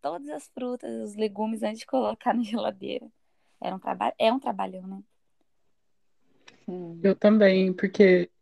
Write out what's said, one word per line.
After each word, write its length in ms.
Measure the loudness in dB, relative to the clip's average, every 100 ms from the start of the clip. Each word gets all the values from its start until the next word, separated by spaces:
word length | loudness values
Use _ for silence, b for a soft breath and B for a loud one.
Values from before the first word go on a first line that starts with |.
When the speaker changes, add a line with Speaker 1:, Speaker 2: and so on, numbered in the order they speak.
Speaker 1:
todas 280 | -8 -8 -10
as 180 | -14 -14
frutas, 600 | -10 -8 -8 -8 -10 -10
os 60 | -6
legumes 480 | -6 -4 -6 -4
antes 160 | -6 -8
de 60 | -4
colocar 480 | -2 -2 -2 -2
na 100 | -2
geladeira. 640 | -2 -4 -4 -6 -8 -10 -12 _ _ _ _ -12
Era 140 | -10 -8
um 40 |
traba-, 340 | -6 -4 -4 0
é 140 | 0
um 80 | 0
trabalhão, 480 | -4 -6 -8 -10 -14
né? 120 | -16 -18 _ _ _ _ _ _ _ _ _ _ _ _ _ _ _ -12
Speaker 2:
Sim. 340 | -12 -12 -2
Speaker 3:
Eu 120 | 0 4
também, 580 | 4 6 6 6 2
porque 560 | 0 0 6 6 6 2 _